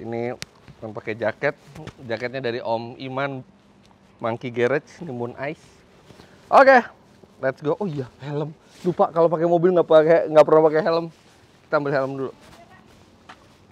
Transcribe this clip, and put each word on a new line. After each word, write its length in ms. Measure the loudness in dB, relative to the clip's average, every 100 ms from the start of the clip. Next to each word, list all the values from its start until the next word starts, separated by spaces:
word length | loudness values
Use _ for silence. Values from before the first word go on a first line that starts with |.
Ini 320 | -12 -8 -8 -10 -16 _ -20 -18
yang 120 | -16 -14
pakai 160 | -12 -6
jaket. 320 | -6 -4 -6 -6 -18 -20 -20 -20 -10
Jaketnya 320 | -8 -8 -8
dari 240 | -6 -6
Om 320 | -6 -6 -8 -14
Iman, 480 | -12 -6 -6 -8 -14 _ _ _ _ _ _ _
Monkey 240 | -8 -6 -8
Garage, 560 | -2 -2 -2 -6 -18
Nimbun 320 | -14 -10 -10 -10
Ice. 160 | -12 -12 _ _ _ _ _ -20 -20 _ _
Oke, 320 | 6 8 6 4 -12 _ _ -20 _
let's 160 | -6 -4
go. 160 | -6 -4
Oh 80 |
iya, 240 | -6 -8 -12 -14
helm. 320 | -10 -8 -8 -12 _ -8 -6
Lupa 240 | -2 -2
kalau 160 | 2 0
pakai 160 | 0
mobil 240 | 0 2 2 2
nggak 80 |
pakai, 480 | 4 4 6 2 4
nggak 140 | 4 6
pernah 140 | 6
pakai 160 | 4 2
helm. 260 | 0 -2 -4 -14 _ _ _ _ _
Kita 80 | -4
ambil 160 | -2
helm 200 | -2 -4 -6
dulu. 160 | -10 -12 -20 -20 -20 -20 _ _ _ _ -20 -20 _ _ _